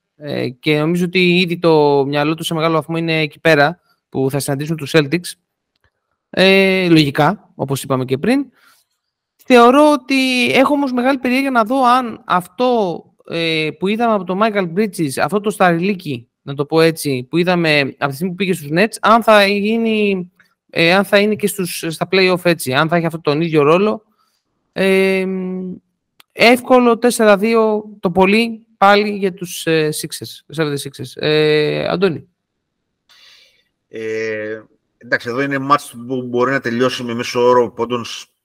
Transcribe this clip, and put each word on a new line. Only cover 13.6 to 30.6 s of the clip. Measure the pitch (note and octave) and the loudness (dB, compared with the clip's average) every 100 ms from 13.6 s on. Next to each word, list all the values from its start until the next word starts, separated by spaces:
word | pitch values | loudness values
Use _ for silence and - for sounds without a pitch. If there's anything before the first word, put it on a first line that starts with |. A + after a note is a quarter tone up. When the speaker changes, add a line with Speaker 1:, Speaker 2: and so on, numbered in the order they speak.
| D#3 D3+ | -4 -4
Speaker 1:
που | F#3+ | -4
είδαμε | A3 A#3+ | -2 0
από | G#3+ | -2
τον | F#3 F#3 | -2 -2
Michael | A3 G3+ F3+ | -2 -2 -4
Bridges, | E3+ A3 F3 D#3 B2+ | -2 -4 -2 -4 -2
αυτό | D3 G#3 | -2 -2
το | G#3 | -2
σταριλίκι, | - F#3 E3+ F#3 G3 D3+ A#2+ A#2 _ | 0 2 2 -2 -4 -8 -10 -12 _
να | - C#3 | -10 -8
το | C#3+ | -2
πω | D#3+ | 2
έτσι, | E3 D#3 D3 C3 B2 | 2 0 -4 -4 -4
που | E3 | -2
είδαμε | F3 F3 D#3+ D3 | 0 0 2 2
από | C3+ - C#3 | 0 -4 -6
τη | C3+ | -4
στιγμή | F#3 | -8
που | F3+ | -4
πήγε | F#3+ | -4
στους | F3 C#3+ | -4 -2
Nets, | D#3+ A3 - | 0 0 0
αν | F#3 A#3 | 2 4
θα | A3 G#3+ G3 | 4 4 4
γίνει, | G3+ G3+ A3+ A3+ G#3+ G#3 F#3+ F3+ _ _ _ _ | 0 -2 0 0 0 0 -2 -6 _ _ _ _
ε, | - E3 | 0 2
αν | F#3+ G3 | 2 2
θα | G#3 | 2
είναι | G#3 G#3 | 2 0
και | G3+ | -4
στους, | - F3 - E3 | -4 -6 -6 -8
στα | D#3 E3+ | -6 -2
play-off | F#3+ F#3 F3+ F3+ | 2 2 2 0
έτσι, | D#3+ - | -2 -2
αν | B2+ D#3 | 0 0
θα | E3+ | 0
έχει | E3 | -2
αυτόν | D#3+ | -4
τον | D#3 C#3+ | -2 -2
ίδιο | E3+ D#3 | 0 2
ρόλο. | C#3+ E3 G#3 A3 _ _ _ _ _ _ _ | 4 4 2 -2 _ _ _ _ _ _ _
Ε, | - F#3+ F#3+ F#3+ F#3+ F#3+ F#3+ F#3 F#3 F#3 F3+ _ _ _ _ _ | -4 0 2 2 0 -4 -6 -8 -8 -10 -14 _ _ _ _ _
εύκολο | - A3 B3 - B3+ A#3+ A#3 | 2 4 4 4 2 4 2
τέσσερα | B3 A3+ A3 G3+ | 0 2 4 4
δύο | A3 A3+ A3 G#3+ G#3 G#3 | 2 0 0 -2 -6 -6
το | F#3+ | -2
πολύ, | F3 F#3+ G#3+ A#3 A3 _ - | 2 2 2 0 -6 _ 2
πάλι | G3 G#3 G#3+ | 4 4 2
για | G#3 F#3+ | -2 -6
τους, | F#3 F3 - - | -6 -12 -8 -2
ε, | D#3+ D3+ D3+ | 0 0 -4
Sixers, | D#3+ - A#2+ - - | -10 -12 -14 -16 -12
τους | |
seventy | D3 | -6